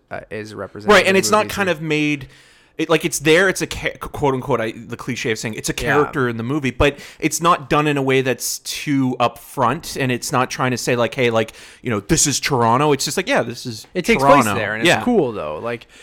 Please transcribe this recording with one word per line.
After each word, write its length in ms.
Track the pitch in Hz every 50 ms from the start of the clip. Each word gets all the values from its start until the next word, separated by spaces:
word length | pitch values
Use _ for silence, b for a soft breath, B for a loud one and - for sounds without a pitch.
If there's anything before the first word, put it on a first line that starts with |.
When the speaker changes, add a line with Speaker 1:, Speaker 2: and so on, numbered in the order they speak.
| - -
Speaker 1:
uh, 100 | - - - -
is 240 | - 107 104 104 107
represented 380 | 101 98 92 - 104 104 107 208
Speaker 2:
Right, 80 | 190 175
Speaker 1:
in 60 | 180
Speaker 2:
and 80 | 190
it's 140 | 196 190 220
not 160 | 214 214 208
Speaker 1:
movies 80 | 208 -
Speaker 2:
kind 120 | 202 202 185
Speaker 1:
and 60 | 170 151
Speaker 2:
of 40 | 165
made, 460 | 160 151 151 151 147 147 143 131 - b b b b b b b b b b
it, 100 | 160 -
like, 140 | 165 160 -
it's 140 | 165 - -
there, 280 | 139 156 160 175 196 190
it's 140 | 180 - 165
a 40 |
ca-, 300 | 139 - - - 156 - -
quote 360 | - - - - 147 139 131
unquote, 260 | 131 117 123 127 113
I, 120 | 113 113 -
the 260 | - 117 87 117 -
cliche 340 | - - 123 - - 127 110
of 60 | 107
saying 160 | - 120 110
it's 160 | 110 107 -
a 20 | 156
Speaker 1:
Yeah. 80 | - - 120 139
Speaker 2:
character 340 | 147 147 - - 151 131 120
in 80 | 117
the 60 | 113 113
movie, 260 | 120 139 156 135 127
but 280 | 117 - 151 143 143 - B B B B
it's 220 | B 160 - -
not 280 | 165 175 175 - 147 -
done 160 | 165 147 147
in 100 | 151 143
a 60 | 143 135
way 180 | 131 131 135
that's 380 | 131 135 123 120 - - - -
too 560 | - - - - - 147 143 139 135 127 127 -
upfront, 840 | 123 120 - - - - - - 127 113 131 - - - - -
and 120 | 139 127 123
it's 180 | 117 - -
not 200 | 147 127 127 123
trying 200 | - - 139 127 123
to 60 | 113
say, 160 | - - 127
like, 200 | 120 120 113 -
"Hey, 160 | - 127 120
like, 240 | 113 113 110 110 - B B B B B B
you 80 | 123
know, 100 | 117 104
this 260 | 98 - 165 147 -
is 120 | 156 131 -
Toronto." 540 | - - 147 123 117 113 113 127 147 156 147
It's 120 | 131 -
just 100 | - -
like, 120 | - - -
"Yeah, 140 | 277 220 120
this 240 | 117 117 - -
is 200 | 127 113 104 - - -
Speaker 1:
It 100 | 185 175
takes 180 | - 233 - 135
Speaker 2:
Toronto." 200 | 139 135 - -
Speaker 1:
place 120 | - 101
there, 200 | - 107 98 107
and 80 | 110 117
it's 60 | 170
Speaker 2:
Yeah. 140 | 156 - -
Speaker 1:
cool 300 | 247 247 214 156 123 110
though. 260 | 98 80 76 76 80
Like, 280 | 104 117 120 117 - - B B